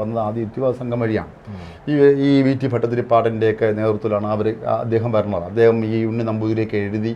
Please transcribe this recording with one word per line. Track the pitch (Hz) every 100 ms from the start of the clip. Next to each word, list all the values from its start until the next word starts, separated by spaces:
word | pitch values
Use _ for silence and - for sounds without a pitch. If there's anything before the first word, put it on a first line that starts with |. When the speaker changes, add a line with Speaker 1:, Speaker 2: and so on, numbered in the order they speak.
Speaker 1:
വന്നത് | 107 117 107
ആദ്യം | 113 107
യുക്തിവാദ | 127 131 123
സംഘം | 123 120
വഴിയാണ്. | 113 104 - - -
Speaker 2:
ഉം. | 95 85 - -
Speaker 1:
ഈ, | 147 143 139 143
ഈ | 139 135
വി | 135
ടി | 139
ഭട്ടതിരിപ്പാടിൻ്റെയൊക്കെ | 117 117 117 - 117 113 113 110 110 113 107
നേതൃത്വത്തിലാണ് | 110 107 110 104 104 107
അവര്, | 107 110 117 113
അദ്ദേഹം | 123 113 117 110
വരണത്. | 104 95 87
അദ്ദേഹം | 107 117 113 110
ഈ | 113 113
ഉണ്ണി | 117 113
നമ്പൂതിരിയൊക്കെ | 110 110 110 110 107 101
എഴുതി, | 107 110